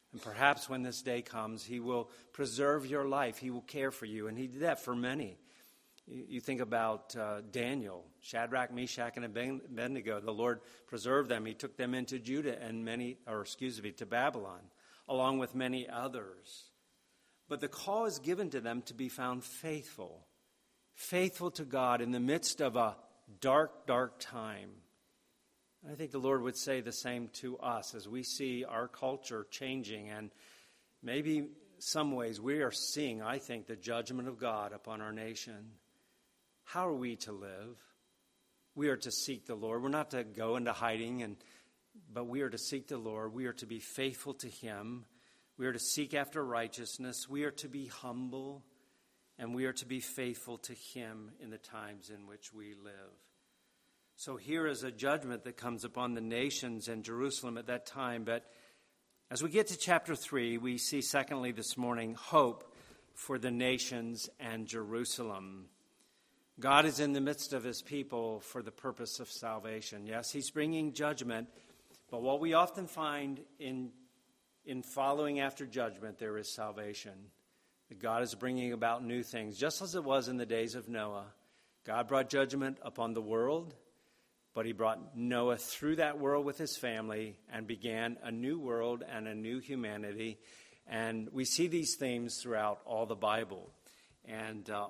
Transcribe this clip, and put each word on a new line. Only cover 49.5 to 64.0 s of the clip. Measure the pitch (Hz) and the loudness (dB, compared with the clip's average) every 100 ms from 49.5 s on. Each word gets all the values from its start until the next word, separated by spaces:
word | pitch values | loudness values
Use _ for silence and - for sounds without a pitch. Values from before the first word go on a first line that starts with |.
we | 123 | 0
are | 131 | 0
to | 127 123 | 0 -4
be | 131 | -4
faithful | - - 123 117 - 117 | -4 -4 -2 -4 -6 -10
to | - | -10
him | 117 - 127 113 110 107 - | -12 -12 -10 -8 -10 -14 -14
in | 117 | -12
the | 107 | -12
times | - 110 104 101 92 | -12 -12 -10 -12 -14
in | 104 101 | -16 -16
which | 104 - | -16 -16
we | 110 104 | -14 -14
live. | 101 101 98 98 - _ _ _ _ _ _ _ _ _ - | -14 -16 -16 -18 -20 _ _ _ _ _ _ _ _ _ -12
So | - 123 | -8 -8
here | 120 160 156 | -2 2 2
is | 131 | 0
a | 131 | -4
judgment | 110 139 151 135 117 | 0 2 2 0 -6
that | 123 120 | -6 -6
comes | 120 117 | -4 -4
upon | 117 123 123 | -4 -2 0
the | 117 | 0
nations | 113 117 139 - 127 113 110 | 0 2 2 0 -4 -4 -4
and | 113 | -6
Jerusalem | 107 117 139 131 123 117 | -4 -2 0 0 -4 -4
at | 117 | -2
that | 123 - | -4 -4
time. | 135 127 120 | -4 -2 0
But | 110 117 - - - - _ _ _ _ - | 0 -2 -2 -16 -20 -20 _ _ _ _ -6
as | 123 | -2
we | 160 | 4
get | 185 214 | 4 4
to | 175 | 2
chapter | - 170 - | 6 6 6
three, | 147 - 135 120 117 | -2 0 2 4 2
we | 123 123 | 0 0
see, | - 147 | 0 0
secondly, | - 143 131 139 123 | 4 4 4 0 -2
this | 113 113 - | -2 -4 0
morning, | 123 117 113 | 0 0 -2
hope | 117 - 160 127 - - - - - - | -4 6 8 8 6 -8 -20 -20 -20 -20
for | - - 131 | -12 -4 0
the | 127 | 0
nations | 120 127 127 - 123 | 4 4 4 2 -2